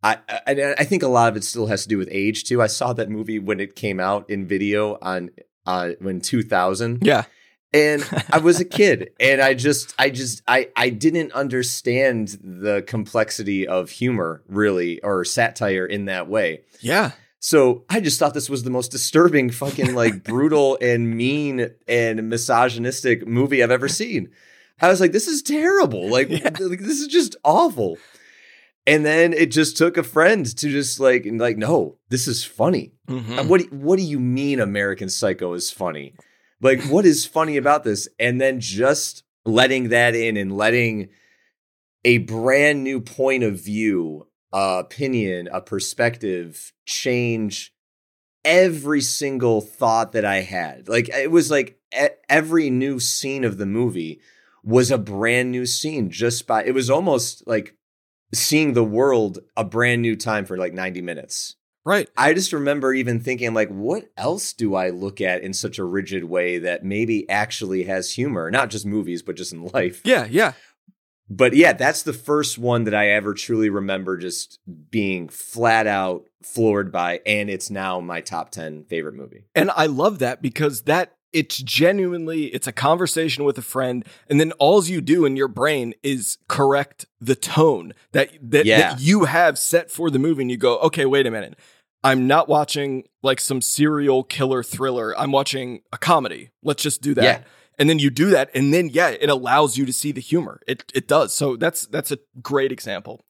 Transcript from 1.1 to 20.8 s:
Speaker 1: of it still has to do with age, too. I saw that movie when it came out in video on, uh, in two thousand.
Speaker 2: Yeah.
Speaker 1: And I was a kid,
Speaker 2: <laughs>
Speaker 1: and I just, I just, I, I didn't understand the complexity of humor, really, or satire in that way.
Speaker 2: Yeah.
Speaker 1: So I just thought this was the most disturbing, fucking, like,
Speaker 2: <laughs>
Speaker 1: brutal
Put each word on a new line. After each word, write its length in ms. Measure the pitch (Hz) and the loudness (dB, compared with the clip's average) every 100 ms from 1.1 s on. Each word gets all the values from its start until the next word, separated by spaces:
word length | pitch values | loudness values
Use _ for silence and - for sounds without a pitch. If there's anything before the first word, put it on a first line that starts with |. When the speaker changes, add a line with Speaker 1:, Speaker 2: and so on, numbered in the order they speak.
| 123 117 | 4 4
Speaker 1:
of 80 | 107 | 2
it 80 | |
still 240 | 101 120 107 | -8 -4 -2
has 160 | 101 | -2
to 60 | - | -2
do 80 | 107 | -2
with 100 | 92 | -2
age, 360 | 98 98 107 - | -2 -2 -2 -2
too. 160 | 123 | 2
I 60 | 110 | 2
saw 260 | - 123 | 0 -4
that 160 | 120 104 | -2 -4
movie 280 | 107 110 110 | -6 -4 -6
when 220 | 98 101 | -2 -4
it 160 | 98 - | -4 -6
came 240 | 104 92 | -4 -2
out 300 | 92 101 - | 0 -2 -2
in 180 | 101 95 | -6 -2
video 500 | 95 101 104 107 104 | 0 0 0 0 -4
on, 280 | 92 92 90 - - _ - | -6 -6 -6 -14 -20 _ -4
uh, 240 | 92 87 87 | -4 -4 -6
in 220 | 95 92 | -6 -6
two 200 | - 123 | -2 -2
thousand. 580 | 107 101 90 95 117 120 185 | 0 0 0 0 -4 0 2
Speaker 2:
Yeah. 200 | 131 110 _ _ _ _ | 2 0 _ _ _ _
Speaker 1:
And 320 | 147 151 147 143 156 - | 2 4 2 -2 -6 2
I 80 | 160 | 4
was 200 | 160 175 | 6 4
a 60 | 180 | 2
kid, 460 | - 208 127 92 _ | 4 4 4 -2 _
Speaker 2:
<laughs> 40 | |
Speaker 1:
and 200 | 127 135 | 4 6
I 140 | 135 | 4
just, 400 | 131 135 143 - - | 4 2 2 -2 0
I 100 | 135 | 0
just, 320 | 123 131 107 - | 0 -8 -6 0
I, 220 | 127 127 - | 0 2 -2
I 140 | 123 | -2
didn't 440 | 117 147 165 151 | 2 0 0 -4
understand 960 | 107 139 127 123 - - 123 135 117 104 98 | -4 -4 -2 -4 -4 -2 0 2 0 -4 -10
the 400 | 92 90 101 101 | -16 -8 -2 -2
complexity 840 | 98 117 101 120 110 - 101 98 95 | -2 -6 -4 -2 -2 -4 -4 -2 -2
of 240 | 92 90 | -2 -4
humor, 500 | - 123 117 82 78 _ | -4 -2 -2 -4 -6 _
really, 520 | 98 104 92 87 82 | 0 2 2 -2 -4
or 200 | 101 98 | -4 -2
satire 600 | 87 - 113 117 107 95 92 | -2 0 -2 0 -2 -2 -2
in 200 | 101 101 | -6 -6
that 220 | 92 82 | -6 -4
way. 340 | 107 92 80 _ _ | -2 -2 -4 _ _
Speaker 2:
Yeah. 300 | 117 175 185 - _ _ | -2 -2 -2 -6 _ _
Speaker 1:
So 440 | - 160 131 123 _ | 2 4 6 2 _
I 120 | 202 | -2
just 180 | 175 - | 0 0
thought 160 | 151 | 0
this 160 | 143 - | -2 -6
was 140 | 135 | -6
the 80 | 123 | -4
most 180 | 123 123 | -4 -6
disturbing, 600 | 131 - 156 175 151 127 | -6 0 4 6 6 0
fucking, 420 | 120 139 139 127 | -2 -6 -2 -2
like, 300 | 123 113 98 | 2 0 0
Speaker 2:
<laughs> 80 | - | -4
Speaker 1:
brutal 480 | 117 151 151 139 135 | 0 2 4 4 2